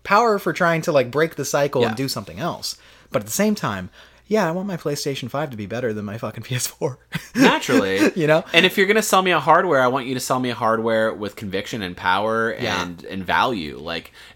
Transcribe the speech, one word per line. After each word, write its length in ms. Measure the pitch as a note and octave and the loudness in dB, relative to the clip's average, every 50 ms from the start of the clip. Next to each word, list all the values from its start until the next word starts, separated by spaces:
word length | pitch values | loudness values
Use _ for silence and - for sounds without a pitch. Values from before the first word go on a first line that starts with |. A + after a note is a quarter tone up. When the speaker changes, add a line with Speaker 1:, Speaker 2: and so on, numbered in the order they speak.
| - | -2
Speaker 1:
Power 340 | - G3 G#3+ A#3+ A3+ G#3 G3 | 2 4 4 4 4 2 0
for 140 | - F3+ D#3 | 0 -2 -2
trying 300 | - F#3 E3+ E3 D#3+ - | 2 2 2 2 2 0
to, 100 | - D#3 | 2 2
like, 180 | C#3 B2+ A#2+ | 2 2 2
break 240 | B2 D3 E3 E3 - | 2 0 0 0 0
the 80 | - C#3 | -4 -4
cycle 380 | - - D3 C#3+ C#3+ - C3+ A#2+ | -2 0 0 0 2 2 2 0
Speaker 2:
Yeah. 60 | A2 | 0
Speaker 1:
and 80 | A2 | 0
do 120 | A#2 C3+ C3 | -2 -4 -4
something 300 | - B2 G#2 - E2 F#2 | -4 -6 -8 -10 -10 -8
else. 380 | D3+ E3+ B2 - - - - - - - - - - _ | -6 -6 -6 -6 -8 -10 -10 -12 -16 -20 -20 -20 -8 _
But 120 | - C3 G2+ | -4 -4 -4
at 40 | |
the 60 | - - | -2 -2
same 220 | - G3+ G#3+ G#3 | 0 2 2 2
time, 360 | - - C3 G2+ F#2+ F#2 - - - - - _ _ _ | 0 -2 -4 -4 -4 -6 -10 -14 -18 -20 -20 _ _ _
yeah, 220 | - G#3 A3 F#3+ D#3+ | -2 0 2 2 0
I 40 | D#3+ | 0
want 140 | F#3 F#3+ | -2 -4
my 120 | G3+ F3+ D#3+ | -6 -6 -6
PlayStation 500 | - D3+ D3 C#3+ - D3 C3+ C3 - A#2 | -4 -4 -4 -4 -4 -4 -6 -6 -6 -6
five 220 | - C#3 D#3 D3 | -4 -4 -6 -6
to 60 | B2 | -6
be 100 | G#2+ G#2 | -8 -8
better 260 | F#2 A2 A#2+ C3 A#2 G#2+ | -8 -6 -4 -4 -4 -4
than 140 | G#2+ G2+ | -4 -6
my 100 | G#2 G2+ | -8 -8
fucking 260 | A2+ - A2 - - A2 | -8 -8 -8 -10 -10 -8
<laughs> 20 | |
P 100 | - B2+ | -6 -6
S 120 | B2 - | -4 -4
four. 320 | - - - - D3 B2+ - _ _ - - - - - | -6 -6 -4 -6 -6 -6 -8 _ _ -10 -10 -10 -4 2
Speaker 2:
Naturally. 760 | A#3 C4+ A#3+ C#4 D#4+ - - - - G2 F#2+ C3+ G3 D#4 G#3+ - | 4 4 6 4 4 2 2 2 2 2 2 2 2 2 2 2
Speaker 1:
<laughs> 40 | |
You 100 | F#3 D#3 | 2 2
know? 160 | D3 D#3 D#3+ - - - | 4 4 2 2 2 4
Speaker 2:
And 100 | E3 F3+ | 4 4
if 140 | F#3 - G#3 | 4 4 2
you're 80 | G3 | 2
gonna 160 | F#3+ G#3 A3 G#3 | 4 4 2 2
sell 180 | - - F#3+ | 2 2 2
me 120 | F#3 F#3 F3 | 4 4 2
a 60 | D#3 | 2
hardware, 440 | C3+ D#3+ D#3 F3 F#3+ F3+ D3+ C3+ B2+ | 4 4 4 6 6 4 4 4 4
I 60 | B2+ | 4
want 180 | B2 C3+ A#2+ | 2 0 -2
you 80 | B2+ C3 | -4 -4
to 60 | B2+ | -4
sell 200 | - - C3+ C3 | -2 -2 -2 0
me 80 | B2+ B2 | 0 -2
a 60 | A#2 | -2
hardware 580 | A2 B2 A2+ A2+ A2+ A2 A2+ A2+ A2 A2 A2 D2+ | 0 2 2 2 2 2 2 2 2 2 2 0
with 240 | F2+ G#2 G2+ - | -4 -6 -8 -8
conviction 460 | - A2 G2 F2+ G2 G2+ - - A2+ G2 | -8 -8 -6 -4 -4 -4 -6 -6 -6 -6
and 120 | F2+ F2+ | -8 -8
power 600 | - - F#2 F#2 G2 G#2 A2 A2 A2+ A2+ A2+ - - | -4 0 0 2 2 2 0 0 0 0 0 -2 -2
Speaker 1:
Yeah. 240 | D#2 F2 G2+ F#2+ F#2 | -4 -4 -2 -4 -4
Speaker 2:
and, 220 | F2+ F2 E2 - | -6 -8 -12 -12
and 180 | G#1+ F2+ G2 F#2 | -10 -8 -6 -2
value. 520 | E2+ E2+ E2+ G#2+ B2+ B2 F#2+ D#2 D2 C2 B1+ | 0 2 2 2 2 0 -2 -6 -8 -8 -10
Like, 340 | D2+ E2 E2 E2 E2 - - - - - - | -8 -8 -8 -8 -8 -10 -16 -20 -20 -20 -10